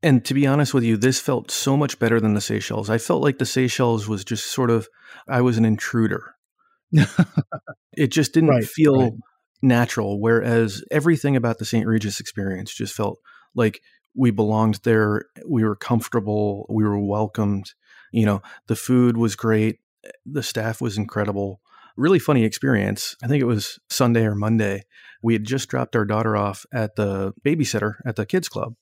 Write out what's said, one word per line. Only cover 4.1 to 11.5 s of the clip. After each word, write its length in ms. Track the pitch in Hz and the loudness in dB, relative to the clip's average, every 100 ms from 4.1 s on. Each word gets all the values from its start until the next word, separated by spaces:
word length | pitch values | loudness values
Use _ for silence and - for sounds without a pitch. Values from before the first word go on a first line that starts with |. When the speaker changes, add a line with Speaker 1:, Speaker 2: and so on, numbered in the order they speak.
| 104 | -6
Speaker 1:
just 220 | 92 110 - | -6 -8 -6
sort 180 | - 123 | -2 2
of, 160 | 117 - _ - - - | 0 -2 _ -20 -20 -4
I 140 | 131 | 0
was 160 | 127 113 | 2 4
an 80 | |
intruder. 720 | 113 107 - 123 110 98 - _ _ _ _ _ _ | 2 2 -2 0 0 -2 -8 _ _ _ _ _ _
Speaker 2:
<laughs> 40 | 156 - - - - - - - - _ - | 2 2 2 0 0 -4 -8 -16 -20 _ -2
Speaker 1:
It 120 | 143 | 0
just 260 | - 139 | 2 2
didn't 160 | 160 160 | 4 4
Speaker 2:
Right, 140 | 123 | 4
Speaker 1:
feel 300 | 110 - 151 | 2 2 4
Speaker 2:
right. 180 | 135 123 110 - _ _ _ | 6 2 0 -18 _ _ _
Speaker 1:
natural, 580 | 131 120 117 - 101 101 | 2 4 2 -2 -4 -2
whereas 640 | 110 117 120 117 113 104 - | 2 2 2 2 0 -4 -4
everything 440 | 151 147 160 143 | 0 2 2 2
about 240 | 135 117 | 2 0